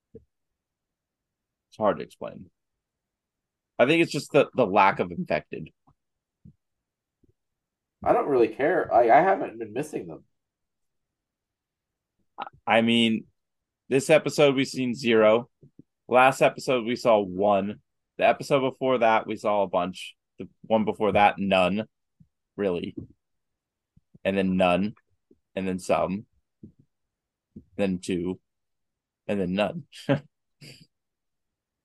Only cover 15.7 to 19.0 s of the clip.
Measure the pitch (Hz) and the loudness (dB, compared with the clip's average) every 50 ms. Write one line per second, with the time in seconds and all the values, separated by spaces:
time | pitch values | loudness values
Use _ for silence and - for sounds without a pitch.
15.7 | _ - - _ _ _ _ - 113 127 127 131 139 - 156 135 - - - - | _ -20 -20 _ _ _ _ 0 2 4 4 4 4 2 0 0 0 -2 -4 -4
16.7 | 131 123 107 113 123 113 - 127 110 104 104 92 90 92 101 104 - - 98 104 | -2 -2 -2 -4 -6 -2 2 2 2 2 2 0 -2 -2 0 2 2 2 0 -4
17.7 | 107 - _ _ _ _ _ _ _ - - - - - 143 - 151 139 131 135 | -8 -12 _ _ _ _ _ _ _ 0 2 2 2 0 -2 -2 0 0 0 -2
18.7 | 123 - 135 131 131 120 | -4 -4 -2 -2 0 2